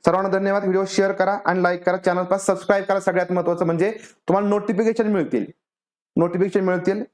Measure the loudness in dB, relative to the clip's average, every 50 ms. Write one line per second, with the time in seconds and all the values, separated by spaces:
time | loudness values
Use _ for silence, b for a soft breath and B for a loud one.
0 | 4 4 2 2 0 0 0 0 0 0 0 0 0 0 0 0 0 0 0 0
1 | 0 0 2 0 0 0 0 -2 0 0 0 2 2 2 0 0 0 0 -2 2
2 | 0 0 0 0 0 -2 -2 -2 0 -2 -2 -2 2 0 0 0 2 0 -2 0
3 | 0 0 0 0 -2 0 -2 -2 0 -2 -2 0 0 -2 0 0 0 -2 -2 -6
4 | B B B B _ 0 0 0 2 2 0 0 0 -2 -2 0 0 0 0 0
5 | 0 0 0 0 0 0 -2 -4 -4 -4 -10 _ _ _ _ _ _ _ _ _
6 | _ _ _ 0 0 0 0 -2 -2 0 0 0 0 0 -2 0 0 -2 -2 -2
7 | -6 -10